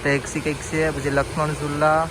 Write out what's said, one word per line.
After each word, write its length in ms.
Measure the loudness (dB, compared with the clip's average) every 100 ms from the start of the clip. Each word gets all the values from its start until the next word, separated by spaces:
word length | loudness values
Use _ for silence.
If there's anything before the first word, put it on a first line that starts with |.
ટેક્સી 360 | 2 0 0 -4
કંઈક 180 | -4 -4
છે, 340 | -4 0 0
પછી 180 | 0 0
લક્ષ્મણ 380 | 0 0 -2 -2
ઝૂલા 600 | -2 -4 2 4 4 2